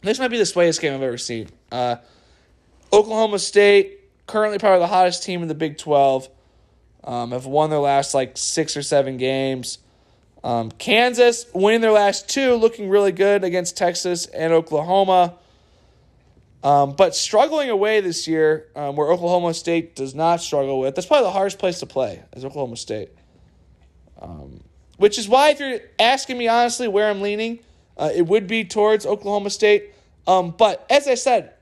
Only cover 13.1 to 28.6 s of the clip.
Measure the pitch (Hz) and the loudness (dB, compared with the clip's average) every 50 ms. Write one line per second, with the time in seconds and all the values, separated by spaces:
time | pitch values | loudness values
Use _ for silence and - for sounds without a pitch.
13.1 | 185 170 196 202 202 202 185 185 175 185 180 175 - - 190 175 170 175 - 185 | 2 2 2 2 2 2 0 -2 -2 -4 -4 -4 -6 -2 -2 -2 -2 -2 -4 -4
14.1 | 175 170 175 - - - 160 165 165 165 165 - 160 151 156 170 185 196 196 190 | -4 -6 -6 -10 -8 -6 -2 2 2 2 2 0 -4 -4 -2 0 2 2 2 4
15.1 | 190 185 180 175 175 _ _ _ _ _ _ _ _ _ _ _ _ _ _ _ | 4 4 2 2 -2 _ _ _ _ _ _ _ _ _ _ _ _ _ _ _
16.1 | _ _ _ _ _ _ _ _ _ _ - 139 143 143 143 139 139 143 190 175 | _ _ _ _ _ _ _ _ _ _ 0 2 4 4 2 0 2 2 2 2
17.1 | - - - - - 208 254 311 311 311 285 262 226 196 196 214 220 214 196 185 | 2 -2 -6 -2 2 2 2 2 2 -2 -2 -2 -2 -2 0 0 0 0 0 -2
18.1 | 165 - - - 160 160 156 156 156 156 156 _ _ - 147 143 143 147 151 143 | -6 -6 -6 -4 0 2 2 2 2 0 -4 _ _ -10 -10 -8 -4 -4 0 0
19.1 | 165 - 170 175 180 180 175 170 165 170 - - 170 165 165 165 _ - 135 135 | 0 0 0 0 0 0 0 0 -4 -4 -4 -2 -2 -2 -2 -6 _ -10 -10 -10
20.1 | 127 147 160 170 175 170 170 - - 143 139 135 135 131 131 135 135 - 180 - | -6 -2 0 0 0 0 -2 -4 -4 -4 -2 -2 -2 -2 -2 -4 -4 -6 -4 2
21.1 | 302 294 254 190 185 196 190 196 190 - - 185 170 180 - - - 135 131 107 | 2 2 2 2 0 -2 -2 -2 -4 -4 -4 -4 -4 -4 -10 -8 -4 -4 -4 -4
22.1 | 92 - - _ - - 127 135 139 147 139 123 117 117 - - 110 107 101 - | -6 -12 -18 _ -20 -14 -14 -12 -8 -8 -10 -8 -10 -14 -12 -10 -10 -10 -10 -14
23.1 | _ _ _ _ _ _ _ _ _ _ _ _ _ _ _ _ _ _ _ _ | _ _ _ _ _ _ _ _ _ _ _ _ _ _ _ _ _ _ _ _
24.1 | _ - - 78 82 78 69 67 67 - - _ _ _ _ _ _ _ 190 208 | _ -20 -20 -18 -18 -18 -18 -20 -20 -20 -20 _ _ _ _ _ _ _ 2 2
25.1 | 208 - 226 196 226 262 285 302 294 285 285 269 254 214 - - _ _ 208 233 | 2 0 -2 2 4 4 6 4 2 2 -2 -8 -8 -8 -10 -14 _ _ 2 2
26.1 | 262 269 269 - 262 247 240 226 226 240 240 240 233 - 254 233 190 202 214 214 | 2 0 -2 -8 -8 -4 -2 0 2 2 2 0 -2 -4 -6 -2 0 0 0 0
27.1 | 208 196 196 202 208 208 220 226 233 233 _ _ _ _ _ _ _ - 143 156 | 0 -2 -4 -4 -4 -4 -6 -6 -8 -10 _ _ _ _ _ _ _ -6 -4 -4
28.1 | 131 170 175 160 190 220 208 175 220 226 | 0 0 0 2 2 0 0 0 -4 -4